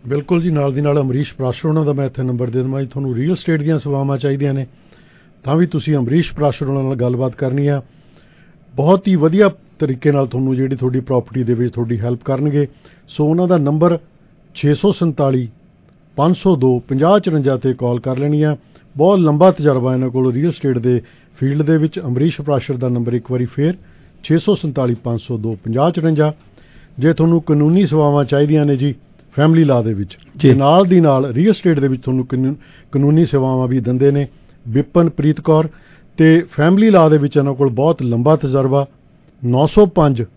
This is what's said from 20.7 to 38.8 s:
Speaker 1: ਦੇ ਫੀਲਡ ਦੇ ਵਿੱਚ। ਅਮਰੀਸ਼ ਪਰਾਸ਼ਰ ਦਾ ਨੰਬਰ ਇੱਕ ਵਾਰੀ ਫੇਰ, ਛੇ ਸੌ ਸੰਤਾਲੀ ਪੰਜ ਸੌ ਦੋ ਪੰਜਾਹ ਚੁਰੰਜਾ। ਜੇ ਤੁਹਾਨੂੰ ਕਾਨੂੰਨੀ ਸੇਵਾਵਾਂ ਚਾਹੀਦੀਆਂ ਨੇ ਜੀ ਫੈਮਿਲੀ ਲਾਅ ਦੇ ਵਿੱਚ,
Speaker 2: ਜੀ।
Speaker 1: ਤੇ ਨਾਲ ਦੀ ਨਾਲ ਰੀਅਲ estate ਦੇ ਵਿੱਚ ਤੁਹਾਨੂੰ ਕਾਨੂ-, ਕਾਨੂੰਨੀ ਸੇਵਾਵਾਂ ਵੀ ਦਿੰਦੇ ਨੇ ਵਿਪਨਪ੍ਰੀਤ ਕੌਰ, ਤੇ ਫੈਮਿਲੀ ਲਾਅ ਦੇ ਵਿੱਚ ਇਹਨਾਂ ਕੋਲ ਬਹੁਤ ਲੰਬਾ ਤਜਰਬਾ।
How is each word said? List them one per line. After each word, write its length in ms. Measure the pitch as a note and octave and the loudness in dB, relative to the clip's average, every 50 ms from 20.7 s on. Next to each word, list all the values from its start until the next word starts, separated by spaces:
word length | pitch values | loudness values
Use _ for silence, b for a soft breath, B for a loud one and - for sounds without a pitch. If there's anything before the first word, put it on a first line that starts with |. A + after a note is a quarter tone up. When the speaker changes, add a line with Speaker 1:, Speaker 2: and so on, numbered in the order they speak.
| B2+ A#2+ | -2 0
Speaker 1:
ਦੇ 220 | A2+ B2 B2 A#2 A#2+ b b b b b _ - | 0 0 0 -2 -4 b b b b b _ -4
ਫੀਲਡ 220 | C3+ C3+ C#3 D3+ | -4 -2 -2 -2
ਦੇ 140 | D3+ C#3+ D#3+ | 0 0 2
ਵਿੱਚ। 240 | D#3 D3+ D#3 - F#3 | 2 0 -2 -4 -6
ਅਮਰੀਸ਼ 400 | F3 C3 B2+ B2 D3 E3 - - | -6 -4 -2 0 0 -2 -2 -4
ਪਰਾਸ਼ਰ 360 | C#3+ D3+ C#3+ C3 - - C3+ | -4 -2 -2 -2 -2 -4 -6
ਦਾ 120 | A#2+ C3 B2+ | -4 -2 -2
ਨੰਬਰ 240 | B2 A#2+ A#2 A#2+ | -2 -2 -2 -2
ਇੱਕ 180 | A#2+ A#2+ A2+ - | -4 -4 -4 -4
ਵਾਰੀ 140 | B2+ B2 B2 | -4 -4 -4
ਫੇਰ, 300 | A#2 - - D3 E3 F3+ - b b b b b b b b - | -4 -4 -2 -2 -2 -2 -4 b b b b b b b b -2
ਛੇ 140 | - D3+ E3+ | 0 0 0
ਸੌ 160 | - G#3+ G3+ | 2 0 -2
ਸੰਤਾਲੀ 400 | - - D3+ B2 C#3+ C3 B2 A#2+ | 0 -2 -6 -4 -2 -2 -2 -2
ਪੰਜ 260 | A2 - A#2+ A#2 A2 | -4 -4 -6 -6 -6
ਸੌ 180 | - - B2 A2 | -6 -8 -8 -6
ਦੋ 200 | G#2+ A2+ A2 F#2+ - | -6 -6 -8 -8 -8
ਪੰਜਾਹ 260 | A2+ A2+ C3 C#3+ E3+ | -6 -2 0 0 0
ਚੁਰੰਜਾ। 420 | E3 F3+ D#3+ E3 D#3 D3+ D3+ D3+ D3+ _ b b b b b b b b b b b - | 0 0 -2 0 0 0 0 -2 -2 _ b b b b b b b b b b b 0
ਜੇ 140 | B2+ D#3+ | 0 0
ਤੁਹਾਨੂੰ 300 | D#3+ D#3+ D#3+ E3 E3+ E3 | 2 2 2 2 2 0
ਕਾਨੂੰਨੀ 440 | D#3 - D3+ D3 D3 D#3 E3+ G3 G3+ | 0 0 0 2 2 2 4 2 2
ਸੇਵਾਵਾਂ 380 | - D3+ D#3 D3+ D3 C#3+ D3 C#3+ | 2 2 2 2 2 2 0 0
ਚਾਹੀਦੀਆਂ 420 | A#2 C#3+ C#3+ D3 D3 D#3 D3+ D3 | 0 2 0 2 2 2 2 2
ਨੇ 100 | D3 C#3+ | 0 0
ਜੀ 180 | B2+ C#3 C#3+ B2+ - - _ - - _ _ - | 0 -2 -4 -4 -6 -14 _ -20 -20 _ _ -2
ਫੈਮਿਲੀ 280 | C#3 D3 D#3+ E3 E3 D#3+ | 0 2 4 4 4 4
ਲਾਅ 180 | C#3+ C3+ A#2+ | 4 2 0
ਦੇ 120 | A2 A2+ A2 | 0 -2 -4
ਵਿੱਚ, 240 | G2 G2+ F#2 - - - - - | -4 -8 -10 -12 -20 -20 -20 -6
Speaker 2:
ਜੀ। 120 | - - C3+ | 2 4 4
Speaker 1:
ਤੇ 60 | B2 | 4
ਨਾਲ 300 | C3+ C3+ C#3+ D#3+ F3+ G3 | 4 4 4 4 4 4
ਦੀ 160 | F3 F#3 F3+ | 4 4 4
ਨਾਲ 260 | E3 D3 C3+ C3 C3+ | 4 4 2 2 0
ਰੀਅਲ 240 | C3+ A2+ B2+ F3 A3 | -2 -2 0 2 2
estate 300 | G#3 - - F3+ D#3+ C#3+ | 0 2 0 0 0 2
ਦੇ 80 | C3+ C3+ | 0 -2
ਵਿੱਚ 140 | C3 B2+ | -2 -4
ਤੁਹਾਨੂੰ 240 | - C3 B2+ C3 B2+ | -4 -4 -2 -2 -2
ਕਾਨੂ-, 280 | B2+ C3+ B2+ C3 C3 D3 - b b b b b b | -4 -4 -2 -2 -4 -4 -6 b b b b b b
ਕਾਨੂੰਨੀ 340 | - C#3 C#3 C#3+ D3+ D#3+ E3+ | -2 0 2 4 4 2 2
ਸੇਵਾਵਾਂ 420 | C3 C#3+ C#3 C3 C3 C3 B2+ B2+ B2 | 2 0 -2 0 0 -2 -2 -2 -2
ਵੀ 120 | B2+ C3 | -2 -2
ਦਿੰਦੇ 300 | G#2 A#2+ B2 B2+ C#3 C#3 | -2 -2 -2 2 2 2
ਨੇ 160 | C#3+ C#3+ C#3+ C3+ b b b b b b - A#2 | 2 0 -4 -6 b b b b b b -12 -4
ਵਿਪਨਪ੍ਰੀਤ 720 | A2 C3+ D3 - - F3 E3+ E3 - - C#3+ D3+ D3+ - | -2 -2 -2 0 0 2 2 2 0 0 0 0 0 0
ਕੌਰ, 280 | - D#3+ D#3 D#3 D#3+ D#3 b b b b b b b b _ - | 0 0 2 2 0 -2 b b b b b b b b _ 2
ਤੇ 240 | D#3+ D#3+ D#3+ E3+ E3+ - | 4 4 4 4 2 -2
ਫੈਮਿਲੀ 380 | - - D3 E3+ F#3+ G3+ A3 A3+ | -4 0 2 2 4 4 4 4
ਲਾਅ 180 | G3 F3 D#3+ D#3+ | 6 4 6 4
ਦੇ 100 | D#3 D3+ | 4 2
ਵਿੱਚ 180 | C#3 C#3+ - | 2 0 0
ਇਹਨਾਂ 180 | D3+ C#3 C#3 C3+ | 0 0 0 -2
ਕੋਲ 140 | C3 C#3+ C3+ | 0 -2 -2
ਬਹੁਤ 340 | A#2 A#2+ C#3 D#3+ E3 - | 0 0 0 0 0 0
ਲੰਬਾ 340 | C3+ A#2+ A#2 A#2 B2 D3 D#3+ | -2 -2 -2 0 2 2 0
ਤਜਰਬਾ। 500 | D3+ D3+ C3+ C3 C#3 C3 C3 C3+ C#3 | 0 0 -2 -2 -2 0 0 0 -2